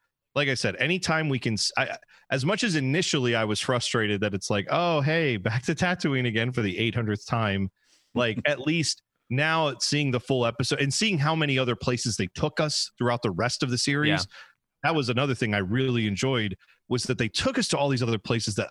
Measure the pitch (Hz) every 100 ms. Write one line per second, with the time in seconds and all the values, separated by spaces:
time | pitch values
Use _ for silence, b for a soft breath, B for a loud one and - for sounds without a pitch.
0 | _ _ _ 139 139 123 110 87 151 185
1 | 175 160 156 131 120 104 - - 135 -
2 | _ B B 135 143 208 233 156 131 160
3 | 175 151 123 117 110 104 - 123 - 120
4 | 104 101 104 98 - 104 92 147 175 156
5 | 139 165 151 107 101 120 - 165 180 180
6 | 156 131 123 110 120 127 104 90 113 113
7 | 110 101 - 117 107 98 98 _ b b
8 | b 120 117 107 147 139 143 170 135 -
9 | _ _ - 127 156 160 147 123 - 151
10 | 143 120 - 131 117 - 127 139 139 -
11 | 220 165 151 160 147 131 123 117 - 123
12 | 120 104 92 - 151 - 151 - - -
13 | 120 120 110 87 120 - 131 123 - 143
14 | 151 95 92 B B B _ _ 147 160
15 | 120 123 143 120 113 104 92 123 131 120
16 | 107 95 131 127 104 92 b b - 120
17 | - 123 117 - 262 262 190 143 143 127
18 | 120 110 - 117 107 104 98